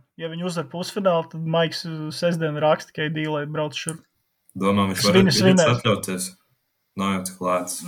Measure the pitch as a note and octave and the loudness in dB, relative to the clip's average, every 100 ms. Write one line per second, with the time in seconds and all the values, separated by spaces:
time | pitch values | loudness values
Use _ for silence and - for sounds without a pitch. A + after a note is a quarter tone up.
0 | _ - E3 E3 F3+ E3+ C#3 E3+ F3+ G#3+ | _ -10 -8 -6 -6 -4 -6 -8 -8 0
1 | F#3+ E3 D#3+ D#3+ D#3+ E3 E3 - E3 D#3 | 2 2 0 -6 0 0 0 -2 -8 -8
2 | D3+ - F3 E3+ D#3+ D3 D3+ D#3 - - | -8 -2 -2 0 -2 2 2 2 -2 -6
3 | D3+ D#3 D#3 D3+ D3 D3+ D3+ - D#3+ D#3+ | -4 -2 -2 -4 -4 -4 -4 -6 -8 -10
4 | _ _ _ _ _ F#2+ G2 G2+ F#2+ F#2 | _ _ _ _ _ -4 0 2 2 0
5 | - F#3+ F#3+ C3+ F#3+ F#3 D3+ A#2+ A#2 G2 | 4 6 6 6 6 6 4 2 0 0
6 | - F#2 - - _ _ _ _ _ G2 | -2 -6 -8 -14 _ _ _ _ _ -6
7 | G2 F#2+ F#2 - F2+ F2+ - - | -2 -2 -4 -6 -2 -2 -4 -8